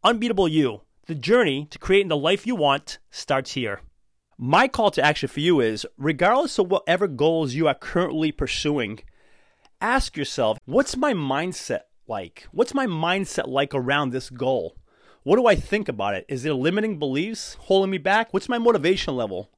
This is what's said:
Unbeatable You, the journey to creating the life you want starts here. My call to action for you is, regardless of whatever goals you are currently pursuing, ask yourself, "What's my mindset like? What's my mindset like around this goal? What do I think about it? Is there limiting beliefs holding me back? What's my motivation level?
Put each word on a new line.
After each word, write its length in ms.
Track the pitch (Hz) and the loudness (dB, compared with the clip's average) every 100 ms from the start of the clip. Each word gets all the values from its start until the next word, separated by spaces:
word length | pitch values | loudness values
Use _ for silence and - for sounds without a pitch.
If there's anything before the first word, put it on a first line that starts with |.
Unbeatable 440 | 202 233 233 202 180 | 2 0 0 2 2
You, 340 | 156 139 101 _ _ _ | 2 0 -2 _ _ _
the 80 | 156 | -8
journey 500 | 139 240 208 135 147 | 2 2 4 0 -6
to 80 | - | -12
creating 300 | - 190 190 | 0 2 2
the 60 | 151 | 0
life 300 | 143 196 226 | 2 0 -2
you 100 | 240 | 0
want 440 | 147 139 - - _ | 2 0 -2 -18 _
starts 440 | - - 135 127 | -18 -2 -2 -2
here. 280 | - 117 101 - _ _ _ _ _ | -6 -6 -6 -12 _ _ _ _ _
My 300 | 123 160 254 | 2 4 4
call 240 | - 214 | 2 0
to 100 | - | 4
action 260 | 147 151 131 | 2 2 -4
for 120 | - | -2
you 200 | 160 165 | 2 4
is, 280 | 113 107 - _ | 2 0 -8 _
regardless 640 | 139 147 175 247 302 - | -4 0 2 2 0 0
of 100 | 180 | 0
whatever 380 | 190 - 180 196 | 0 0 0 0
goals 480 | 131 151 165 151 127 | 0 2 2 -2 0
you 120 | 156 | 0
are 60 | |
currently 580 | 135 - 175 175 156 156 | 0 -2 -2 -2 0 -2
pursuing, 680 | 147 135 - 151 147 110 110 - _ _ _ _ _ _ _ | -2 -6 -2 -2 -2 -2 -6 -16 _ _ _ _ _ _ _
ask 340 | 214 262 - - | 0 0 0 -4
yourself, 440 | 139 - 113 110 - | -6 0 0 0 -2
"What's 300 | 170 269 254 | 0 0 0
my 180 | 294 | -2
mindset 680 | 214 143 135 180 180 - 113 - _ _ | 0 -2 -2 -4 -8 -6 -6 -6 _ _
like? 380 | 110 87 - - | -8 -8 -16 -14
What's 240 | - 240 277 | -2 0 0
my 100 | 262 | -2
mindset 600 | 165 165 190 196 - - | -2 -2 -2 -2 -6 -4
like 260 | 131 139 | -2 -2
around 380 | 139 123 143 139 | -2 0 0 0
this 180 | 127 - | -4 -8
goal? 480 | - 127 131 82 - _ _ _ _ | -6 -2 -2 -4 -12 _ _ _ _
What 140 | - 208 | 2 4
do 100 | 240 | 6
I 80 | 175 | 4
think 340 | - 208 208 | 2 -4 -4
about 240 | 113 101 | -4 -2
it? 120 | 95 - | -4 -6
Is 140 | 135 | -6
there 100 | 135 | -2
limiting 460 | 139 139 196 220 175 | 0 0 0 -2 -2
beliefs 580 | 147 135 190 226 - - | -2 -2 -4 -6 -12 -14
holding 280 | - 196 196 | 2 2 4
me 80 | 190 | 0
back? 380 | 156 202 226 190 | 2 2 2 -4
What's 140 | - | -2
my 100 | 240 | 0
motivation 560 | 233 220 151 190 - 127 | 4 4 2 0 0 -4
level? 340 | 110 92 101 | -4 -6 -10